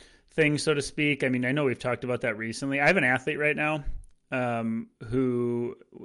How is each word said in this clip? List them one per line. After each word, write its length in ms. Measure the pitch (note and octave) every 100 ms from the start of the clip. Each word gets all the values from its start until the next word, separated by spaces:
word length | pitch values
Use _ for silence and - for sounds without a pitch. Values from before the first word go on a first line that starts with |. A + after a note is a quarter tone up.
| - - _
thing, 260 | - D3+ C#3+
so 160 | D#3+
to 80 | D3
speak. 420 | - - D3 C#3
I 60 | C3
mean, 160 | B2 B2
I 80 |
know 100 | D3
we've 160 | C3+ A2+
talked 240 | B2+ A#2
about 180 | B2 A#2+
that 160 | A#2+ G#2
recently. 440 | A2+ A2+ C#3 C#3
I 60 | D3
have 100 | F#3
an 80 | B2+
athlete 340 | B2+ D#3 D3+
right 160 | D3+ D3
now, 300 | D3+ D#3 - - - - -
um, 600 | C3 A#2+ A#2 A2+ A2+ - _ A2
who 680 | B2+ B2+ A#2+ A#2+ A#2+ A#2+ - - -